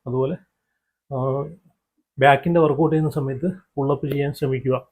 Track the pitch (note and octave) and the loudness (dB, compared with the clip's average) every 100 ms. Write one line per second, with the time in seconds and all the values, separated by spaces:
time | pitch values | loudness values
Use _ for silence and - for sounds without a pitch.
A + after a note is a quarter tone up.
0 | B2+ B2+ C3+ F3+ _ _ _ _ _ _ | -6 -2 -2 -4 _ _ _ _ _ _
1 | - C3+ C3+ C#3 D3+ E3+ _ _ _ _ | -10 -4 -2 -4 -6 -12 _ _ _ _
2 | _ - C#3 C#3 F3 E3+ D3+ C#3 D#3 D#3 | _ 2 4 4 4 2 4 4 2 2
3 | D3+ D3+ C3+ C3 F3+ - _ - C#3 C#3 | 0 -2 -6 -4 -6 -6 _ -4 -2 0
4 | C#3+ C#3 C#3+ C#3+ C#3 C3 C3 B2+ - | -2 -2 -4 -2 -2 -2 -2 -2 -4